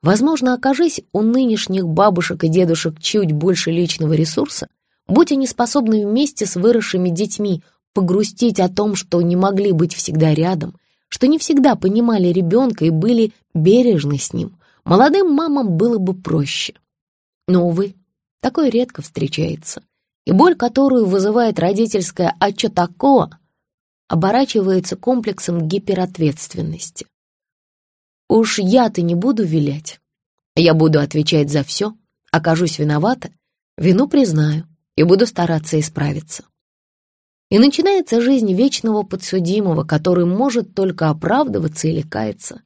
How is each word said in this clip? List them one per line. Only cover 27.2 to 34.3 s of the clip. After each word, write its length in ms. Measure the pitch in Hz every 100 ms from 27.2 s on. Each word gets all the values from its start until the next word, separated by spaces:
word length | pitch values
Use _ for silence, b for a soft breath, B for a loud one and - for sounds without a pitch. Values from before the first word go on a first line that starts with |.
| _ _ _ _ _ _ _ _ _ _ _
«Уж 300 | 220 220 -
я-то 420 | 185 247 233 214
не 140 | 170 170
буду 280 | 220 226
вилять. 560 | 190 156 147 143 156 - _ _ _ _ _ -
Я 180 | 170
буду 260 | 160 160 156
отвечать 520 | 147 156 151 156 143
за 120 | 143
всё, 300 | 139 - 208 220 _ _ _
окажусь 480 | 160 160 160 175 -
виновата, 500 | 151 147 185 247 - _ _ _ _ -
вину 300 | 160 185 285
признаю 560 | 302 247